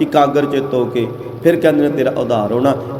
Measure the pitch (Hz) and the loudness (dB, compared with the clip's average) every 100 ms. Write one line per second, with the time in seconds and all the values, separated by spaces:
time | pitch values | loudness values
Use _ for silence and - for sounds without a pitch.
0 | 160 151 139 147 139 139 135 127 117 120 | 0 2 2 2 0 -2 -2 -2 0 -2
1 | 113 - - - - - 165 147 147 143 | -4 -6 -12 -2 0 4 2 2 0 0
2 | 127 - 120 117 104 117 135 120 - - | -2 -2 0 0 0 0 0 0 -6 -4